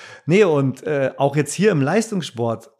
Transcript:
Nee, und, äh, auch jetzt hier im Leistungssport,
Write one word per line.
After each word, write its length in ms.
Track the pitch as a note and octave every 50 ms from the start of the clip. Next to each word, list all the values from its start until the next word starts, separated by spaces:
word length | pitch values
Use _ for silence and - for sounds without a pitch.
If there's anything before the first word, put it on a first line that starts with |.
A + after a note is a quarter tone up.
| - - - - -
Nee, 200 | C#3+ E3+ G#3+ G#3
und, 380 | E3+ D3+ C#3+ C3+ C3 - - -
äh, 280 | - D3+ C#3 C3 B2+ - -
auch 180 | C#3 C#3 C#3+
jetzt 160 | D3+ C#3+ -
hier 180 | - - G3 G#3+
im 120 | F#3 C#3+
Leistungssport, 880 | C3 C#3+ F3+ A3+ A3+ A3+ G#3 F#3 C#3 - - A2+ A#2+ A#2 A2+ - - - _